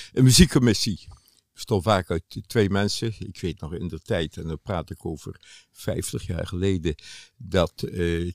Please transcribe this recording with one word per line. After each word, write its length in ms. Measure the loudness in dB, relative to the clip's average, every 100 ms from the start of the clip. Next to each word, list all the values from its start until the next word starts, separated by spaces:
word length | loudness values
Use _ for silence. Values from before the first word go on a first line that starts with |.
| -8
een 120 | 4
muziekcommissie. 840 | 6 8 8 6 4 2 0 -4 -10 -20 _ _ _
Bestond 300 | -14 -4 -2
vaak 280 | 2 2 2
uit 120 | -4 -6 -16 -4
twee 240 | 2 2
mensen. 440 | 2 0 -2 -6 -6
Ik 220 | -12 -8
weet 200 | -8 -6
nog 140 | -8
in 140 | -8 -8
de 120 | -8
tijd, 360 | -4 -4 -4 -6
en 100 | -8
dan 120 | -8
praat 280 | -6 -6 -6
ik 160 | -10 -10
over 340 | -10 -12 -16 _ -20 _
vijftig 540 | -14 -8 -6 -4 -8 -6
jaar 200 | -6 -6
geleden, 480 | -2 0 0 -2 -6 -10 -20 -20 _
dat, 460 | -4 0 0 -2
eh, 500 | -10 -4 -2 -2 -4